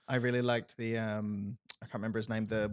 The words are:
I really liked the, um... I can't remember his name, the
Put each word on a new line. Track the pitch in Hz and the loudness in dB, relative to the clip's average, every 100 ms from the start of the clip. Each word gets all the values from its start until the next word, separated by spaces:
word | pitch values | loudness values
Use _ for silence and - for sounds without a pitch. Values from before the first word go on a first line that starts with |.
| - | -2
I | 131 | 0
really | 123 123 | 2 2
liked | 123 117 - - | 4 2 0 -4
the, | 113 113 | -2 0
um... | 110 107 104 104 101 - - - | 0 0 -2 -2 -4 -6 -10 -12
I | 113 | -8
can't | 117 | -6
remember | 107 113 | -2 -2
his | 107 | 0
name, | 110 107 | -2 0
the | 110 107 | 0 0